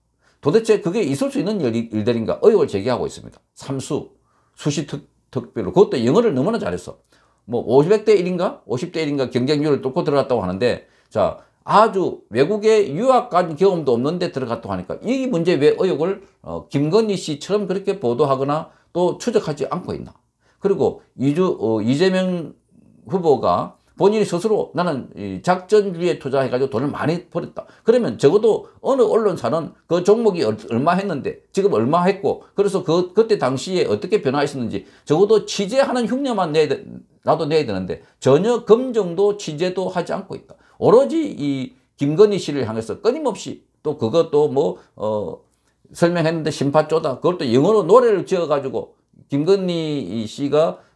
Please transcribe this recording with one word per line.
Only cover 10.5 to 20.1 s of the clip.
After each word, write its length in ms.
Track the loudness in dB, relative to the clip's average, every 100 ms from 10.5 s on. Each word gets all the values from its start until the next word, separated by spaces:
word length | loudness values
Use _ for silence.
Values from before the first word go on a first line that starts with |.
| -2 -2 -2 -8 _ _
자, 300 | -2 0 -2 -16 _
아주 580 | 2 4 4 2 -4 -6 -6
외국에 640 | 0 0 2 2 2 0
유학 360 | -2 2 2 2
간 260 | -2 -2 0
경험도 380 | 0 2 0
없는데 380 | 0 0 -2 -4
들어갔다고 400 | -4 -6 -6 -6
하니까 240 | -8 -6 -8
이 240 | -4 -4 -2
문제 280 | -2 0 4
왜 200 | 2 2
의혹을, 460 | 0 0 -2 -4 -10 _
어, 260 | -12 -12 -4
김건희 480 | -2 2 2 0 -2
씨처럼 500 | -6 -8 -4 -4 -2
그렇게 320 | -4 -4 -4
보도하거나 720 | -2 0 0 0 -2 -4 -6 _ _
또 240 | -2 -2 -2
추적하지 500 | -2 -2 -2 -6 -6
않고 240 | -6 -8
있나? 200 | -10 -12